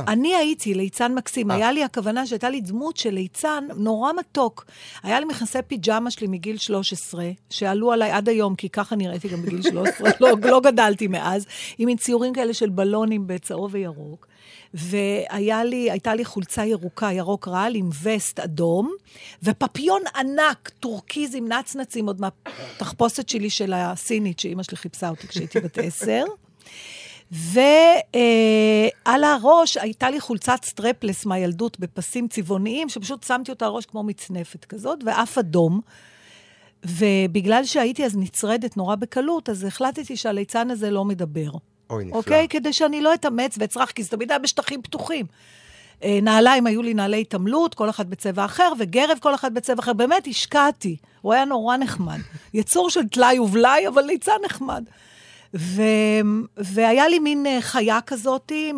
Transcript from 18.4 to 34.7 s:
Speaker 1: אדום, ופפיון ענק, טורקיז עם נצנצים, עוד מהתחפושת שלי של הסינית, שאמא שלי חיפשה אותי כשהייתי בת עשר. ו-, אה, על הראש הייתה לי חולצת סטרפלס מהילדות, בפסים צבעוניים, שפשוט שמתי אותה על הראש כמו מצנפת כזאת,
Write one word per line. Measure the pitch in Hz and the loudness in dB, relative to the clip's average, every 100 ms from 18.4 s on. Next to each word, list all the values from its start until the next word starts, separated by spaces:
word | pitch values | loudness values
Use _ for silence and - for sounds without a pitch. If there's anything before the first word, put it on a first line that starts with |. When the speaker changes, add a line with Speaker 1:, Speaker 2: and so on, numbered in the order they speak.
Speaker 1:
אדום, | 175 156 170 170 247 392 _ - - - | -6 0 2 2 0 -4 _ -20 -20 -4
ופפיון | 180 214 277 - 302 381 381 269 | -2 0 -2 -2 0 0 0 -4
ענק, | 269 285 311 269 - - | -2 2 2 2 -6 -10
טורקיז | 247 208 - 294 294 | -8 -8 -8 -6 -6
עם | 254 233 | -4 -4
נצנצים, | 233 269 277 254 240 214 | -4 -4 -8 -8 -4 -4
עוד | 190 | -4
מהתחפושת | 190 - - - - - 202 - 233 - 247 | -6 -8 -14 -16 -16 -10 -8 0 0 0 -4
שלי | 226 208 | -4 -4
של | - 196 | -2 -2
הסינית, | 180 175 180 - 220 208 165 | -2 -2 -4 -4 -2 -2 -4
שאמא | 190 180 | -6 -6
שלי | 185 180 | -8 -10
חיפשה | 175 - 175 | -12 -8 -8
אותי | 160 - | -8 -10
כשהייתי | 185 165 220 | -10 -4 -4
בת | 175 208 | -4 -4
עשר. | 233 - 202 220 330 427 _ _ - - - - - - _ | -6 -4 -2 -2 -2 -8 _ _ -20 -20 -20 -20 -20 -20 _
ו-, | 165 165 202 269 311 330 349 - | -10 -2 4 8 10 8 8 4
אה, | 240 240 226 220 220 214 214 220 - | 2 4 6 6 6 6 4 4 0
על | - 262 | 2 4
הראש | 294 285 233 339 330 - | 4 4 6 6 6 0
הייתה | 214 220 247 | -4 -2 -2
לי | 285 | -2
חולצת | - 226 - 254 | -4 -4 -2 -2
סטרפלס | - - 214 247 220 190 208 | -4 -4 -2 -2 -4 -4 -4
מהילדות, | 185 180 170 233 - | -2 -2 -2 -4 -6
בפסים | 180 - 170 247 240 | -8 -8 -6 -4 -4
צבעוניים, | - 170 190 208 254 311 | -4 -2 -2 -2 -4 -6
שפשוט | 233 196 262 | -8 -10 -10
שמתי | - 254 262 | -4 -4 -4
אותה | 262 | -6
על | 220 | -4
הראש | 214 220 | -4 -8
כמו | 220 | -8
מצנפת | 208 202 - 180 170 165 | -8 -8 -10 -10 -10 -14
כזאת, | - | -18